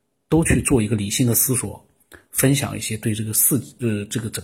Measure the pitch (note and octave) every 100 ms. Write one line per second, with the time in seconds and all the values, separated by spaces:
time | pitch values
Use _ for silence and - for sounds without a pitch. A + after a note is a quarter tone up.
0 | _ _ - D#3 D#3+ - - C3 G#2+ A2
1 | G2+ - B2 A2 - A#2+ G2+ E2 - _
2 | _ - _ - C3+ C#3 A2+ G#2 - G#2+
3 | A#2 A2 G#2+ G#2+ - C3 - - A#2+ G#2
4 | G2+ - G#2+ -